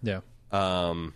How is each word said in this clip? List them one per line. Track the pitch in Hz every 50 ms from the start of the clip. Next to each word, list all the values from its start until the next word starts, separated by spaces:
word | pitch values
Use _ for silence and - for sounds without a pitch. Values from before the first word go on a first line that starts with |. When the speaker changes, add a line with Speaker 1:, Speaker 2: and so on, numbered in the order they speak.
| -
Speaker 1:
Yeah. | 110 95 95 - - - - - -
Speaker 2:
Um, | 98 98 95 92 92 90 87 87 85 85 82 85 -